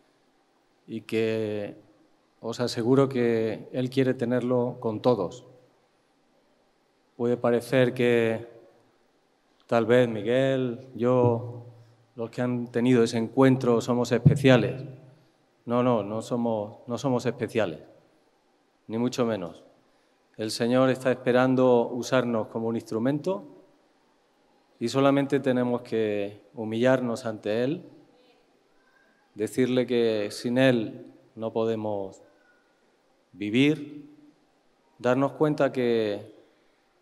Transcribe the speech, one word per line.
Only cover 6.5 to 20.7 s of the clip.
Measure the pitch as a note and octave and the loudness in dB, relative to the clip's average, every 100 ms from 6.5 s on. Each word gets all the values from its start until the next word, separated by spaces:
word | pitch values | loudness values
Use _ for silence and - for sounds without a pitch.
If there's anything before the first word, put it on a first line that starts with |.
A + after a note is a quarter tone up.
| _ _ _ _ _ _ - | _ _ _ _ _ _ -4
Puede | A#2+ A#2+ | -2 0
parecer | A#2+ A#2+ - C3+ B2 | 0 0 2 2 2
que | B2+ A#2+ A#2 A2+ A2 A2+ - - _ _ _ _ _ _ _ _ _ - | 2 2 2 2 -2 -8 -20 -20 _ _ _ _ _ _ _ _ _ -2
tal | A#2 | 0
vez | A2+ B2 A#2+ | 4 4 4
Miguel, | A2 G2+ B2+ C3+ C3+ B2+ A#2 - | -2 -2 0 0 0 -4 -8 -10
yo, | - A#2+ B2+ A#2+ A#2 - - - - - _ _ - | -2 0 4 2 0 -6 -14 -18 -20 -20 _ _ -12
los | A2+ | -10
que | - | -4
han | B2 B2 A#2+ | -4 -4 -4
tenido | A#2+ B2 B2 | 0 4 4
ese | A#2 A#2 | 4 0
encuentro | A2+ C3 C3+ C3 B2 A2+ | -2 4 4 4 2 2
somos | A2+ B2 A#2+ | 0 -2 0
especiales. | A#2 - - C3+ B2+ G2+ - - - - - _ _ _ _ - | 4 4 6 6 6 4 -6 -12 -16 -20 -20 _ _ _ _ -4
No, | A#2+ | 0
no, | B2 A#2 | 2 0
no | G2+ A2 | -2 -6
somos, | A2 B2 A#2 A2 G#2 G#2+ - | -6 -4 -2 -2 -4 -10 -10
no | A#2 | -6
somos | C#3 B2 B2 | -2 -2 -2
especiales, | - A2 A#2 G2 D2+ - - _ _ _ _ _ _ _ _ - | -4 -4 -2 -2 -4 -16 -20 _ _ _ _ _ _ _ _ -8
ni | A2 | -4
mucho | B2 B2+ A#2 | -2 0 -2
menos. | G#2 E2+ - - _ _ _ _ _ _ - | -2 -6 -12 -20 _ _ _ _ _ _ -10
El | A2 | -8
Señor | - A#2 | -4 0